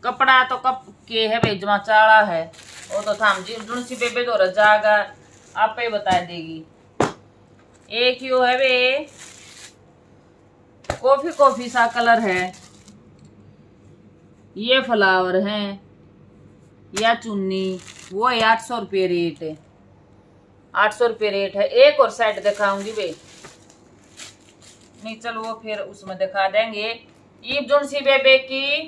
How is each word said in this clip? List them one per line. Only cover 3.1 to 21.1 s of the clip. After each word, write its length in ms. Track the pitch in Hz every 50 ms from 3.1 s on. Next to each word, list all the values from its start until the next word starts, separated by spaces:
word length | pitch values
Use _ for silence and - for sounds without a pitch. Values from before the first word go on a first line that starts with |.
| 208
थाम 280 | 208 220 208 196 185 180
जी 120 | 185 233
जुनसी 380 | 233 208 214 240 247 247 240 254
बेबे 280 | 214 240 240 220 240 247
तो 120 | 240 226
रजागा, 600 | 202 190 185 185 208 208 214 214 214 214 214 214 208 202 - - - - - - - - - -
आप 200 | - 214 214 - -
ही 80 | 240 233
बता 300 | 214 208 202 190 185 175
देगी। 420 | 175 170 170 170 160 160 160 160 160 - _ _ _ _ _ _ - - - - - _ _ _ - _ - _ _ _ _ _ _ -
एक 320 | 208 233 247 254 254 247 262
यो 180 | 262 254 254
है 160 | 254 247 254
बे, 500 | 254 269 262 254 247 247 254 262 294 311 - - - - - - - - - - - - - - _ _ _ _ _ _ _ _ _ _ _ _ _ _ _ _ _ _ _ _ _ - -
कॉफी 420 | - - - 254 277 269 277 339 311
कॉफी 360 | - 285 269 220 226 247 240
सा 160 | 240 247 233 233
कलर 300 | 233 247 233 233 233 233
है, 320 | 233 196 185 180 180 180 - - - - - - - - - - - - - - - - - - - - - _ - - _ _ - - - _ - - _ _ _ - - _ - - -
ये 240 | 185 214 233 254 262
फ्लावर 540 | 262 240 240 214 202 190 185 185 185 180 180 190
हैं 420 | 208 202 214 208 202 202 196 196 - - - _ - - - _ - - - - - - - _ - - - _ - - -
या 200 | 196 220 226 233
चुन्नी, 640 | 226 - 226 208 202 190 190 190 190 190 190 185 180 - - - - - -
वो 160 | 180 196 226
है 140 | 254 247 226
आठ 200 | 220 220 226 208
सौ 160 | - - 247 226
रुपये 260 | 208 180 196 190 185
rate 340 | 180 180 175 170 170 151 - 160
है, 140 | 156 156 151 _ _ _ _ _ _ _ _ _ _ _ _ _ _ _ _ _ _ _ _ _ _ -
आठ 200 | 170 202 214 -
सौ 140 | - 247
रुपये 220 | 233